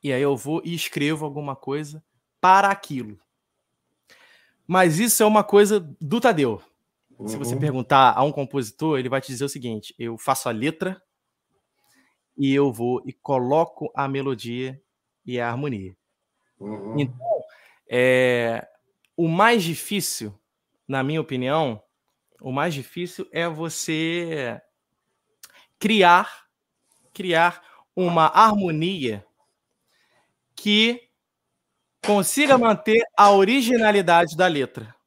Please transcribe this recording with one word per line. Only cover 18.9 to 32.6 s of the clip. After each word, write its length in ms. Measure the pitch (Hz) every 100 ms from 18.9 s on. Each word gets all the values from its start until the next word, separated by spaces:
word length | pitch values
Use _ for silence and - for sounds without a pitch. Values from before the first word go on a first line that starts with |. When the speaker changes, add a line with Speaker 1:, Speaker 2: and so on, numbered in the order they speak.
| _ _ -
Speaker 1:
o 120 | 170
mais 340 | 165 220 240
difícil, 760 | 170 151 - 208 - - 110 98 _ _ _ _ _
na 160 | 139
minha 180 | 135 160
opinião, 640 | 156 131 127 151 147 107 _ _ _ _ _ _
o 120 | 135
mais 220 | 131 165
difícil 520 | 143 127 - 175 - 180
é 160 | 147 170
você 1120 | 156 160 - - 156 160 170 170 156 127 113 _ _ _ _ _ _ _ _ - _ _ _
criar, 680 | 208 220 175 175 208 - _ _ _ _ _ _ _
criar 480 | - 180 165 170 170 _ - _
uma 320 | - 180 170 160
harmonia 1000 | 180 220 208 185 156 170 196 127 104 - _ _ _ _ _ _ _ _ _ _ _ _
que 540 | - 208 208 226 240 _ _ _ _ _ _ _ _ _ _
consiga 540 | - 208 190 - 294
manter 440 | 262